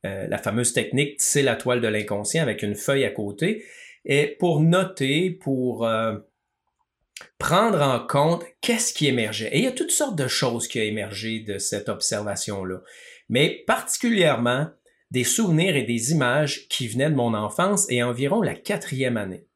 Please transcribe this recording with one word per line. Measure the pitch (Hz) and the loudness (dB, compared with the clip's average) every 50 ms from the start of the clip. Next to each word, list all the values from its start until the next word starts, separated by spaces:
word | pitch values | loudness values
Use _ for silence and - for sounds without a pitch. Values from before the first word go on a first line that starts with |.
| - | -6
euh, | 98 98 95 98 92 | -6 -6 -6 -4 -4
la | 98 | -4
fameuse | 101 - 110 101 117 123 117 - | -4 -2 -2 0 0 0 0 0
technique | 127 113 - - 131 147 143 - - | 0 -2 0 0 0 0 0 -2 -2
tisser | - - - 147 139 | -2 0 2 2 4
la | 127 117 | 2 2
toile | - - 127 120 123 | 0 0 0 0 0
de | 117 110 | 0 0
l'inconscient | 107 107 104 104 104 101 104 - - 165 160 | 0 -2 -2 -2 -4 -4 -4 -2 0 0 0
avec | 127 104 - - | 0 -2 -2 -2
une | 104 104 | -4 -4
feuille | - - - 139 139 131 | -4 -2 0 2 2 2
à | 107 | 0
côté, | - - 107 101 101 - 160 185 220 220 - - - - - - - _ _ | -2 -4 -6 -8 -4 -2 -2 -2 -2 -2 -8 -18 -20 -20 -20 -20 -20 _ _
et | - 139 143 147 | 0 2 2 2
pour | 143 - - 180 175 165 147 | 0 0 0 0 2 4 4
noter, | 156 160 170 185 190 185 185 - 135 135 143 156 180 185 | 4 6 6 4 2 0 -2 -2 0 2 2 2 2 0
pour, | 175 - - 139 135 127 127 127 113 107 117 | -2 -4 -4 -4 -2 0 0 -2 -2 0 0
euh, | 113 113 110 113 113 107 - - _ _ _ _ _ _ _ _ _ _ _ _ _ _ _ _ _ _ - - - _ _ | 0 0 0 0 -2 -2 -4 -10 _ _ _ _ _ _ _ _ _ _ _ _ _ _ _ _ _ _ -20 -20 -20 _ _
prendre | - - 160 185 220 233 208 165 | -2 2 4 4 4 4 4 2
en | 147 135 131 117 | 2 2 2 0
compte | - - - 143 147 160 170 170 - - _ _ | -2 0 2 2 4 4 2 0 -4 -12 _ _
qu'est-ce | - - 233 220 - - - | -2 0 0 0 0 -2 0
qui | - 147 | 0 0
émergeait. | 143 131 123 110 107 104 104 110 110 - | 2 2 2 0 -2 -4 -6 -6 -2 0
Et | 147 | 2
il | 233 | 2
y | 262 | 2
a | 254 | 0
toutes | - 359 - | -2 -2 -2
sortes | - - - 269 208 156 | 0 0 0 -2 -2 -2
de | 135 123 | -2 -2
choses | - - - 127 117 117 113 - | 0 0 0 0 0 -2 -6 -4
qui | - 120 | -4 -2
ont | 107 | -2
émergé | 107 107 107 101 98 101 95 107 113 113 110 | -2 -2 -4 -6 -6 -8 -8 -6 -6 -6 -6
de | 110 107 101 98 | -6 -8 -8 -6
cette | - - - 104 - - | -4 -4 -4 -4 -4 -6
observation-là, | 104 - - - - 104 104 104 98 - - - 104 98 95 92 92 90 - - - - - - - - _ _ | -6 -4 -2 -2 -2 -2 -4 -4 -6 -6 -6 -6 -6 -6 -4 -6 -8 -8 -10 -18 -20 -20 -20 -20 -20 -20 _ _
mais | 113 123 147 - - - - | 2 4 4 2 2 -4 -2
particulièrement | - 233 262 - - - - - 240 233 202 175 156 135 117 120 120 123 135 151 160 - _ _ _ _ _ _ _ | -2 -2 -2 0 -6 -6 -2 0 2 4 4 4 4 4 4 2 2 2 2 0 -4 -6 _ _ _ _ _ _ _
des | - 127 120 | -2 -2 0
souvenirs | - - - 226 185 160 151 175 196 165 | 0 2 2 2 4 4 4 4 4 2
et | 143 117 | 0 0
des | 117 120 117 113 127 165 | 0 -2 -2 0 2 2
images | 156 135 120 123 147 156 143 - - - _ | 2 4 4 2 2 2 0 -2 -8 -8 _
qui | - - 131 | -6 -4 -4
venaient | 113 107 120 139 156 | -4 0 0 2 2
de | 156 | 2
mon | 131 120 117 113 | 2 2 2 0
enfance | 104 107 101 - - 175 190 208 190 - - | 0 -2 -4 0 0 0 2 2 0 0 0
et | 123 123 | 2 0
environ | 120 123 120 120 135 139 180 233 | 2 0 0 0 0 0 2 2
la | 208 135 82 | 0 0 -2
quatrième | - - - 202 202 202 - 139 131 131 127 120 | -6 -4 -4 -4 -4 -4 -6 -4 -2 -2 0 -2
année. | 110 101 95 92 - - _ _ | -2 -4 -6 -10 -12 -14 _ _